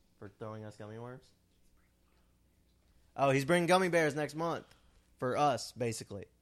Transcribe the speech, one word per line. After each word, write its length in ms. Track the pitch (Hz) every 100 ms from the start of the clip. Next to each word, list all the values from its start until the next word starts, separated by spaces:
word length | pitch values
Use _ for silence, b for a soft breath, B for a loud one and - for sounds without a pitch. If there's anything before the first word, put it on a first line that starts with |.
| _ _
for 100 | 104 101
throwing 240 | 110 110
us 120 | 107 104
gummy 220 | 107 110
worms. 260 | 120 127 - _ _ _ _ _ _ _ _ _ _ _ _ _ _ _ _ _ _ -
Oh, 120 | 139
he's 160 | 139 139
bringing 220 | 175 165
gummy 220 | 180 185
bears 260 | 170 156 139
next 200 | 147 147
month 300 | 170 143 - _ _ _ _ _
for 180 | 127 123
us, 340 | 147 120 -
basically. 540 | - 120 110 117 101 - _